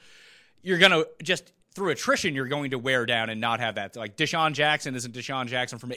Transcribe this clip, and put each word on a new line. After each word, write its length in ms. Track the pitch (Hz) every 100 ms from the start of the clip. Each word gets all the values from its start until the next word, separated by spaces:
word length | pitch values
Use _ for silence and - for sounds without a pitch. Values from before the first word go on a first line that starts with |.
| - - - - _ _
you're 160 | 180 170
gonna 260 | 190 165 156 -
just, 300 | 165 170 - _ _
through 160 | - 190
attrition, 440 | 131 240 277 185
you're 140 | 135 127
going 240 | 147 139
to 80 | 127
wear 260 | 127 127 117
down 240 | 117 113
and 120 | 110
not 180 | 117 113
have 160 | 113 104
that. 220 | 98 120
Like, 180 | 107 -
Deshaun 380 | 151 170 156
Jackson 420 | 139 147 151 147 127
isn't 180 | 120
Deshaun 340 | 123 120 131 123
Jackson 320 | 127 123 117
from 120 | 123